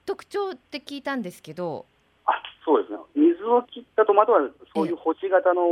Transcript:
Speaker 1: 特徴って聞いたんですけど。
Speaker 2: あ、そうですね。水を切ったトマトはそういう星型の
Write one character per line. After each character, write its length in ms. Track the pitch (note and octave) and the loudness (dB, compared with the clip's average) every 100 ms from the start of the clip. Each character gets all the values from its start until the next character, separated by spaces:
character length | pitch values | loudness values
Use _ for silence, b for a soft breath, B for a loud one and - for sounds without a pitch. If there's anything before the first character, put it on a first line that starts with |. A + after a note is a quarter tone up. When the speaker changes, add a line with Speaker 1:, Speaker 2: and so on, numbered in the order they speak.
| - | -12
Speaker 1:
特 200 | G4 - | -12 -8
徴 260 | G4+ G4 | -6 -6
っ 40 | F4 | -8
て 240 | _ C#4+ | _ -14
聞 180 | - C#4+ | -12 -12
い 40 | |
た 140 | C#4+ C4+ | -8 -6
ん 60 | |
で 100 | F3+ | -8
す 100 | - | -12
け 120 | - | -16
ど。 320 | D#3 F3 C3 - _ _ _ - | -10 -8 -8 -14 _ _ _ -6
Speaker 2:
あ、 60 | - - - | -6 -6 -10
そ 160 | - C#3+ | 0 0
う 20 | |
で 60 | - | 0
す 60 | |
ね。 60 | - - C#3+ | -10 -8 2
水 280 | D#3+ E3+ | 2 2
を 180 | G#3+ A#3+ | 0 0
切 180 | A#3+ A#3+ | -2 -12
っ 20 | - - | -8 0
た 100 | A3 | 2
ト 80 | |
マ 120 | G3+ G#3+ | 4 4
ト 60 | |
は 180 | G3 C#3+ - - | 4 0 -6 -12
そ 100 | D#3+ | -6
う 40 | D#3+ | -4
い 40 | |
う 40 | E3+ | -4
星 340 | D#3+ D#3+ F#3+ | -4 -4 0
型 240 | F#3 F#3 | 2 2
の 140 | F3+ F3 | 2 2